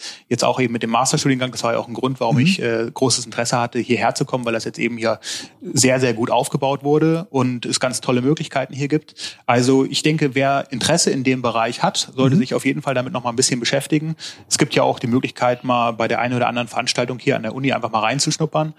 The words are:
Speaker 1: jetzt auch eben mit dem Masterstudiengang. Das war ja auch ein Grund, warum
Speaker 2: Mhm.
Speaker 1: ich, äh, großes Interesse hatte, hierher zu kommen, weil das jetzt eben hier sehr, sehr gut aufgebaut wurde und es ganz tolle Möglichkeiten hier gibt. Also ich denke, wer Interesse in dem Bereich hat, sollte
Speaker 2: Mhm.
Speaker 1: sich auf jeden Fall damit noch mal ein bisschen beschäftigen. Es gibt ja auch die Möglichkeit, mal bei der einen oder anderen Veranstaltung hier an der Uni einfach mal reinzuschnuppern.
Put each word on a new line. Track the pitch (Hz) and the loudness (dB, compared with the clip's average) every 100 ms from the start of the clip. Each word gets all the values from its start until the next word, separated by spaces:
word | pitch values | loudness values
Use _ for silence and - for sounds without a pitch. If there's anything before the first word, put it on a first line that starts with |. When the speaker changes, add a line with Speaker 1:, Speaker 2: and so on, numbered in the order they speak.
| - - - | -16 -14 -4
Speaker 1:
jetzt | 117 | 0
auch | 123 123 | 0 2
eben | 123 | 0
mit | 117 | -2
dem | 113 | 0
Masterstudiengang. | 117 131 151 143 127 127 | 0 2 0 0 0 -2
Das | 123 | -4
war | 120 | -2
ja | 117 | -2
auch | 110 | -4
ein | |
Grund, | 113 127 135 | -4 -4 -2
warum | 117 123 | 0 2
Speaker 2:
Mhm. | |
Speaker 1:
ich, | 160 196 | 4 2
äh, | 120 113 117 | 0 -2 -2
großes | - 131 123 | 0 0 0
Interesse | 120 113 117 127 | -2 -4 0 0
hatte, | 120 123 | 0 -2
hierher | 110 113 117 | 0 2 2
zu | - | 0
kommen, | 147 131 | -2 -2
weil | 117 | -2
das | 113 | -2
jetzt | - 110 | -4 -4
eben | 117 117 | -4 -2
hier | 113 113 - - - - - | -2 -2 -6 -12 -12 -14 -4
sehr, | 131 127 131 | 2 4 4
sehr | 127 | 2
gut | 110 120 | 0 2
aufgebaut | 117 143 147 139 139 | 2 2 0 0 -2
wurde | 143 151 160 165 - | 2 4 4 2 0
und | 135 127 123 117 | 0 0 0 -4
es | - | -2
ganz | 127 117 | -2 -2
tolle | - 123 | 0 2
Möglichkeiten | 127 160 156 139 131 | 2 0 -2 -4 -4
hier | 131 139 | -4 0
gibt. | 151 - - - - - | -2 -2 -14 -14 -6 0
Also | 120 127 135 | 4 6 4
ich | 135 143 | 4 0
denke, | 156 156 147 127 | 0 2 0 0
wer | 135 139 - | 0 0 -2
Interesse | 123 - 165 - | -4 0 2 2
in | 139 | 0
dem | 127 127 | 0 0
Bereich | 120 113 117 - | 0 0 0 0
hat, | 185 - - | 0 0 -4
sollte | 127 131 151 | 0 2 4
Speaker 2:
Mhm. | |
Speaker 1:
sich | 131 | 2
auf | 123 | 0
jeden | 131 147 | -2 -2
Fall | 143 | -2
damit | 127 123 | -2 -2
noch | 127 | -4
mal | 123 | -4
ein | 117 | 0
bisschen | 131 123 | 0 0
beschäftigen. | 117 139 - 151 160 160 - - - | 0 -2 0 -2 -2 -8 -12 -16 -4
Es | - | 0
gibt | 143 143 | 0 2
ja | |
auch | 131 131 | 2 0
die | 120 | 0
Möglichkeit, | 123 123 - 123 123 | 0 0 -2 0 0
mal | 127 120 117 | 0 0 0
bei | 110 113 | 0 0
der | 113 | 0
einen | 123 123 | 0 0
oder | 117 | 0
anderen | 120 117 | -2 -4
Veranstaltung | 117 127 - 120 123 | -4 -2 -2 -2 -2
hier | - | -2
an | 117 | -2
der | 113 113 | -2 -2
Uni | 135 | 0
einfach | 113 117 | 0 0
mal | 110 | 0
reinzuschnuppern. | 107 139 - - 156 156 156 | 0 0 0 0 0 0 -2